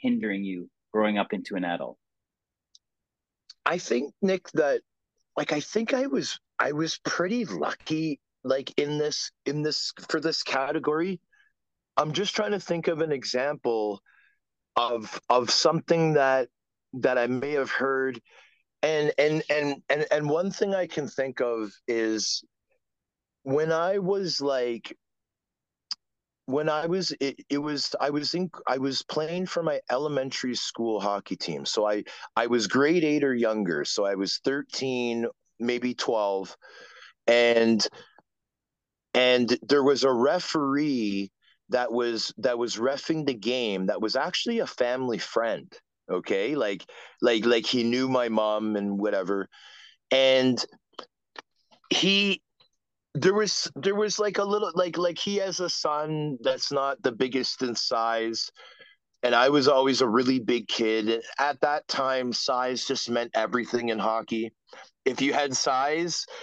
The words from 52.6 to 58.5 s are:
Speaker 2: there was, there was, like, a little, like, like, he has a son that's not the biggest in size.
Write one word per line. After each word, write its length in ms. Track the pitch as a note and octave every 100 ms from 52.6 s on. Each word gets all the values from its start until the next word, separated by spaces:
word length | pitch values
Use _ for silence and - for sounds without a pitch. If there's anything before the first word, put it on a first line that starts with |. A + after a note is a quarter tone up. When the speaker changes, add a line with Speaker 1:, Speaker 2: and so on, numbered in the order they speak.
| _ _ _ _ _
Speaker 2:
there 200 | C#3 F3+
was, 340 | G#3 G#3 - E3
there 220 | D3 G3 G3+
was, 240 | G#3+ -
like, 180 | G#3 F#3+
a 60 |
little, 260 | G3+ G#3 G3+
like, 220 | E3 F3+ D#3
like, 220 | F3 E3
he 200 | G3+ G3+
has 200 | F#3+ F3
a 120 | F3
son 680 | - D#3 D3+ D#3 D#3 D3+ B2
that's 280 | C3 C3 -
not 320 | C#3+ C#3 C3+
the 80 | B2+
biggest 520 | A2 C3 B2+ A2+ -
in 120 | B2+
size. 760 | A2 - A#2 A2+ A2+ A2+ A#2 -